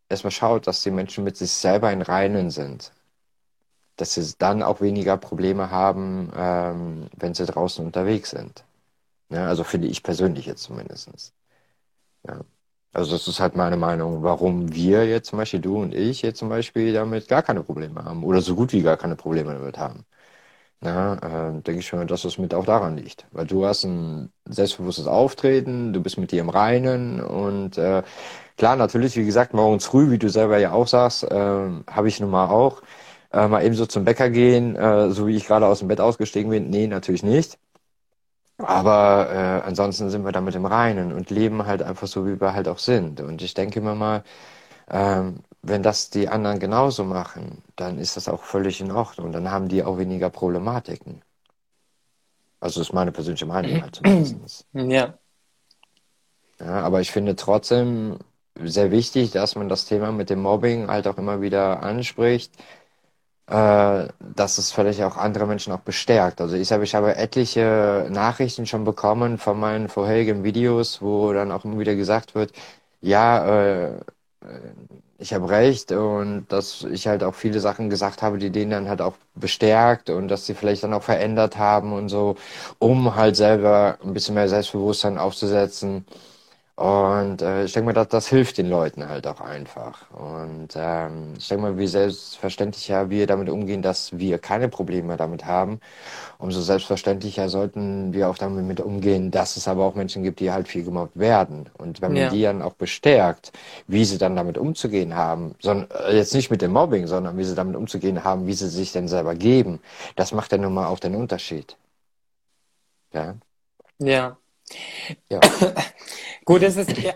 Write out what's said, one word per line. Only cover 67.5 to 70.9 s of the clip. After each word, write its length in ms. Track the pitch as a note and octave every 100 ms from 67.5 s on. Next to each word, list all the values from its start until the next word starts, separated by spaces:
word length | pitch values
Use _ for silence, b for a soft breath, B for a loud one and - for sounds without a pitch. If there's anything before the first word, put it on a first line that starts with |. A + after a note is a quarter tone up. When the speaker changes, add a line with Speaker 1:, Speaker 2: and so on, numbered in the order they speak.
| A#2 A2+ A2 G#2 G2+ -
Speaker 1:
Nachrichten 560 | G2 A2+ B2 B2 - A2+
schon 180 | A2
bekommen 540 | G#2+ - G#2 A2 A#2+ A2+
von 200 | G#2+ G#2
meinen 280 | G#2+ G#2+ G#2
vorherigen 560 | G2+ G2+ A2 A2 G2+
Videos, 580 | G2+ A2+ A#2+ A#2 A2+